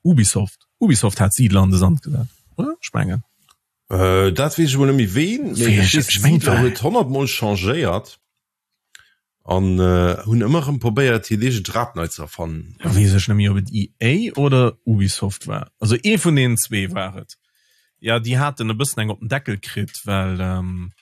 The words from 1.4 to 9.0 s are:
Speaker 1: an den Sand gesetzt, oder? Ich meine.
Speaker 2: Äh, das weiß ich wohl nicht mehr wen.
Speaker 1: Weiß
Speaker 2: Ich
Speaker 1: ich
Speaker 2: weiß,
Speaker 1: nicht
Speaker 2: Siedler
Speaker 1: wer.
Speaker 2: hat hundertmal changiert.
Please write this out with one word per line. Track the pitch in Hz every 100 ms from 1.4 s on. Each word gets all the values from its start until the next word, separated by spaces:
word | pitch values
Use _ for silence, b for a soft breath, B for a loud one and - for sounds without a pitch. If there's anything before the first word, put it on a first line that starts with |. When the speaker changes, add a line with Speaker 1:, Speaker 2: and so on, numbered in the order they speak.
| 117 98
Speaker 1:
an | 95
den | 92
Sand | 95 156
gesetzt, | 147 143 120 _ _ -
oder? | 277 339
Ich | -
meine. | - 180 180 - _ _ _ _ _ -
Speaker 2:
Äh, | 95 92 95 98
das | 92 151 165
weiß | 156
ich | 135
wohl | 135
nicht | 135
mehr | 104
wen. | 110 170 254 240
Speaker 1:
Weiß | 117
Speaker 2:
Ich | 117
Speaker 1:
ich | 101
Speaker 2:
weiß, | 95
Speaker 1:
nicht | 156 - 101
Speaker 2:
Siedler | 139 165 147 117
Speaker 1:
wer. | 123
Speaker 2:
hat | -
hundertmal | 113 240 131 135 139
changiert. | - 107 101 95 156 113 98 - - _ _ _ _ _ _ _ B